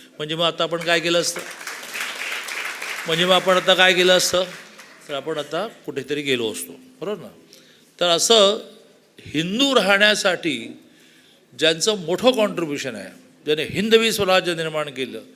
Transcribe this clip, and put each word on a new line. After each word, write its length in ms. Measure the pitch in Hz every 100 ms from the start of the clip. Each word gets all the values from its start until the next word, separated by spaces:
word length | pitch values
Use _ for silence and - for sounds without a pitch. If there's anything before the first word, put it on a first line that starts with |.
| - -
म्हणजे 160 | 151
मग 100 | 160
आता 180 | 170 165
आपण 160 | 165 170
काय 220 | 170 170
केलं 200 | 160 170
असतं? 200 | 151 - - - - - - - - - - - - - - - - - 160
म्हणजे 180 | 165
मग 80 | 180
आपण 240 | 185 180 185
आता 180 | 175
काय 200 | 185 185
केलं 220 | 185 180 185
असतं? 280 | - 180 180 - - - - - -
तर 60 |
आपण 240 | 139 139 151
आता 280 | 143 160 220 - -
कुठेतरी 360 | 135 127 147
गेलो 300 | 143 123 113
असतो, 200 | - - - - _
बरोबर 220 | 165 208
ना? 60 | 113 - - - - _ _ -
तर 60 | 175
असं 520 | 170 - 226 196 220 - - - _ _ -
हिंदू 540 | - 143 170 214 277
राहण्यासाठी 1040 | 254 190 196 208 208 196 170 165 123 113 - _ _ _ _ _ _ _ 123
ज्यांचं 400 | 156 165 208 208
मोठं 320 | 160 180 240
कॉन्ट्रीब्युशन 640 | 254 208 175 165 143 135
आहे, 140 | 107 95 - - _
ज्याने 200 | 143 151
हिंदवी 480 | 127 170 220 220 226
स्वराज्य 420 | 185 190 185 175
निर्माण 360 | 170 160 156 147
केलं, 300 | 131 123 107 104